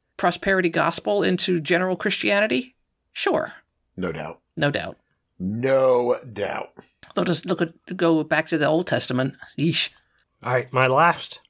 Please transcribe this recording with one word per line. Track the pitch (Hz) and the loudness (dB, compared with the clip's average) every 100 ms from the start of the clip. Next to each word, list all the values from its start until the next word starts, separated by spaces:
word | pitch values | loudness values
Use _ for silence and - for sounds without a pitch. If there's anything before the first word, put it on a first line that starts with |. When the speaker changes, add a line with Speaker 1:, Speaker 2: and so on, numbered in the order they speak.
| _ - | _ -2
Speaker 1:
prosperity | 180 - 190 190 175 | -2 0 0 2 2
gospel | 160 156 - 208 208 | 0 0 -2 -2 0
into | 190 180 - 175 | 2 0 0 -2
general | 143 175 185 185 | 0 0 0 -2
Christianity? | 214 - - 202 214 302 254 _ _ _ _ | -2 -2 0 2 2 0 -4 _ _ _ _
Sure. | - 403 - - - _ _ _ - | -4 0 0 -2 -10 _ _ _ -8
Speaker 2:
No | 90 | -6
doubt. | 78 76 - _ - | -6 -10 -14 _ -2
Speaker 1:
No | 143 | -2
doubt. | 143 82 - _ _ _ - | -2 -6 -12 _ _ _ -8
Speaker 2:
No | 92 110 135 135 131 123 120 120 127 | -6 -2 2 4 6 4 2 -2 -4
doubt. | 104 98 - - - - _ - - | -6 -4 -6 -8 -16 -20 _ -6 -2
Speaker 1:
They'll | 180 | 0
just | 170 180 | -2 -2
look | 170 | -2
at, | 165 - - 185 | -2 -6 -12 0
go | 170 160 | 2 2
back | 151 156 156 | 2 -2 0
to | 160 | 0
the | 147 | 2
Old | 156 185 | 0 0
Testament. | 120 - 127 131 - - - | -2 -2 -2 -2 -4 -14 -2
Yeesh. | 160 - - _ _ _ _ _ | 0 0 -2 _ _ _ _ _
Speaker 3:
All | 120 | -2
right, | 127 123 | -2 0
my | 127 131 | 2 2
last | 135 170 - - - | 4 4 2 -6 -16